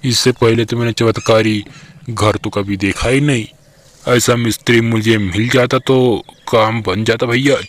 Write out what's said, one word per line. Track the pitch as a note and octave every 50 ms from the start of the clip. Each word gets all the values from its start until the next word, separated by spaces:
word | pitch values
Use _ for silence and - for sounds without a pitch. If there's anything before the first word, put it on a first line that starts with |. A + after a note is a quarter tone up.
| -
इससे | C3+ A#2 - - B2+
पहले | B2 - B2 A#2 A2 A2 A#2
तो | G#2+ -
मैंने | A#2 A#2 A#2
चमत्कारी | A2 - A#2 A2+ G#2+ - - - A2+ A2 A2 A2 G#2+ G#2 G2+ - - - - - - - - -
घर | A2+ G#2+ G#2+ G#2+ G2+
तो | - - G#2+
कभी | - G#2 G2+ G2 G2+
देखा | F#2+ G2+ G2 F#2+ - - A#2
ही | B2+ C3+
नहीं। | C#3+ D3 C#3 A#2+ G#2+ - _ _ _ _ _ _ _ - _ _ -
ऐसा | - B2 B2 - - B2
मिस्त्री | A#2+ A#2+ A2+ G#2+ - _ - A#2+ A#2
मुझे | A#2 A#2 A#2 A2+ G#2+ A2+ A2+
मिल | G#2+ G2+ F#2+ E2+ G2 A2 B2
जाता | B2+ C3 B2 B2 C3+ C3
तो | - - C3+ C3 B2+ B2+ A2+ F#2+ - - - _ _ -
काम | - A#2 A2 A2 A2 A#2
बन | G#2+ A2 F#2 G2+ A2
जाता | A2 A2+ A2+ B2
भैया। | A#2 A#2+ B2 C3+ C#3+ C3+ - -